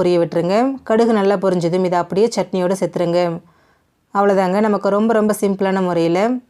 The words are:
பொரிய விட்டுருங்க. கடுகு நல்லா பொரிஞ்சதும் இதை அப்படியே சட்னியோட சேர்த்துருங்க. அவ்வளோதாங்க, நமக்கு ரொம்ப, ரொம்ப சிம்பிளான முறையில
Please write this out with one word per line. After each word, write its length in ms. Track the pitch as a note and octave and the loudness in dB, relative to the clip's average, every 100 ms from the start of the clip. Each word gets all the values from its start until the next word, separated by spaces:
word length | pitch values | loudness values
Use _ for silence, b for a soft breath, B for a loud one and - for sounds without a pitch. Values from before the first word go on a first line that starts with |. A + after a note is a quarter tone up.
பொரிய 180 | F3+ F3 | 0 2
விட்டுருங்க. 340 | E3 E3+ E3+ G#3 C4 C4+ - | 0 -2 0 0 0 -4 -2
கடுகு 240 | A3 A3+ G#3+ | 0 2 2
நல்லா 180 | G3 G3+ F#3+ | 2 0 0
பொரிஞ்சதும் 420 | F3+ E3 F#3 F3+ | 0 0 0 0
இதை 80 | F3 | 0
அப்படியே 240 | E3+ F3 A#3 G3+ | -2 0 0 -2
சட்னியோட 400 | F#3 F#3 F3+ F#3+ | -4 -2 -2 -2
சேர்த்துருங்க. 400 | E3+ F3+ F3 F3 F3 E3+ _ b b b b b _ G3+ | -4 -2 -2 0 -2 -4 _ b b b b b _ 0
அவ்வளோதாங்க, 420 | G3+ G3 F#3 G3 | 2 2 0 0
நமக்கு 240 | A3 G3+ G3+ | 0 0 0
ரொம்ப, 160 | G3+ A3+ A3 | 0 2 2
ரொம்ப 160 | G#3+ G#3 | 2 0
சிம்பிளான 400 | G3+ G3 F#3+ F#3+ F3+ | -2 0 0 0 0
முறையில 340 | E3+ E3 F3 A3+ B3+ | 0 0 2 0 -2